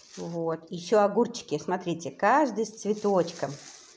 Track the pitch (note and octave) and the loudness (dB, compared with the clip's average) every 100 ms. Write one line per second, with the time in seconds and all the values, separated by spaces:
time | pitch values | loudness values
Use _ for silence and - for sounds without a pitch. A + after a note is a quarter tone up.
0 | - - F3 E3+ E3 D#3+ - F3 E3+ G#3+ | -20 -12 -8 -4 -4 -4 -6 -12 2 4
1 | G3+ G#3 A#3 - - D3+ - F#3 F3+ D#3+ | 4 4 0 -2 -6 -6 -2 -4 -2 -4
2 | - - G3 C4 D4 G3+ A3 - G3+ G#3 | -6 0 4 4 4 0 -4 -4 -4 0
3 | G#3 F#3+ E3+ - C#3+ C#3+ - - - | 2 2 2 -2 -8 -8 -14 -20 -20